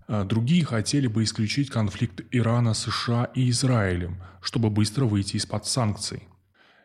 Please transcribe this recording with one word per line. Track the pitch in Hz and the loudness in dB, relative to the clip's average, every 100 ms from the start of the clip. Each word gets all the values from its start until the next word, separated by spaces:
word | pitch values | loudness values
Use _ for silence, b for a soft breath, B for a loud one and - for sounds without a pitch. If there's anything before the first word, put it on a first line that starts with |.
| - | -6
а | 107 95 | -2 0
другие | 110 117 175 147 | 0 4 2 2
хотели | 113 101 143 131 | 0 0 0 0
бы | 110 | 0
исключить | 107 - 104 - 139 | 0 0 -2 0 -2
конфликт | 120 107 - 120 - - | 0 -2 -2 -4 -4 -4
Ирана | 123 113 120 117 | 0 2 2 2
с | 107 | 0
С | - | -2
Ш | - - | -4 0
А | 120 123 | 0 0
и | - 127 | 0 0
Израилем, | 117 131 123 98 90 87 92 B B | 2 2 2 2 0 -2 -8 B B
чтобы | - - 110 | -4 0 2
быстро | 101 104 - 127 | 2 0 2 2
выйти | 104 98 107 | 2 0 -4
из-под | - 107 - | -4 -6 -4
санкций. | - 110 95 - - - _ _ b b b | 0 0 -2 -6 -10 -14 _ _ b b b